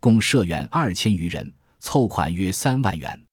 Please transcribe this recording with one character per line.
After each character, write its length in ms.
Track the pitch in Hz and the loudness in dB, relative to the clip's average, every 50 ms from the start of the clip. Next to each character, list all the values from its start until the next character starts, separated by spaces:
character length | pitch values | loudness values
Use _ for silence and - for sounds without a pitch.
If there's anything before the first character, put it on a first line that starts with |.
共 180 | - 123 113 113 | 6 6 4 6
社 240 | 104 - - 135 101 | 4 4 2 2 2
员 220 | 85 82 76 69 - | 2 -2 -4 -6 -4
二 240 | - 165 160 113 87 | -2 -2 -2 -2 -2
千 200 | - - 113 104 | -2 0 0 0
余 160 | 87 82 85 | 0 -2 -4
人， 240 | - 80 - 71 - _ _ _ _ _ | -6 -8 -10 -12 -14 _ _ _ _ _
凑 260 | - - - 147 123 | -14 -2 0 2 2
款 280 | 101 - - 82 76 85 | 2 0 -2 -2 -2 0
约 180 | 85 95 90 | -2 -2 -2
三 300 | 98 - - 139 131 135 | -2 -2 -2 -2 0 0
万 160 | 135 101 90 80 | 0 0 -2 -2
元。 280 | 71 - - - _ _ | -8 -10 -12 -14 _ _